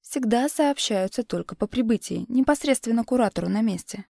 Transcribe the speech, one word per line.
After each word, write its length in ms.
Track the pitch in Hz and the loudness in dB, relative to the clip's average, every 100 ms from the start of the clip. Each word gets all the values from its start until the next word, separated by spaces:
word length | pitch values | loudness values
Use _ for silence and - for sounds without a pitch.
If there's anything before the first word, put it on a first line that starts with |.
всегда 460 | - 294 233 233 285 | -6 -4 2 2 2
сообщаются 760 | - 294 277 - 202 190 - | 2 2 2 -2 0 0 -2
только 320 | 233 175 - - | -4 -4 -6 -6
по 100 | 214 | -4
прибытии, 600 | 247 226 226 - 185 208 | 0 2 0 0 -6 -2
непосредственно 760 | 247 269 294 294 262 226 233 | 2 2 2 2 0 2 -2
куратору 440 | 226 254 214 - 175 | 2 2 2 0 -2
на 120 | 202 | 0
месте. 460 | 226 175 - 202 - | 0 -2 -8 -14 -14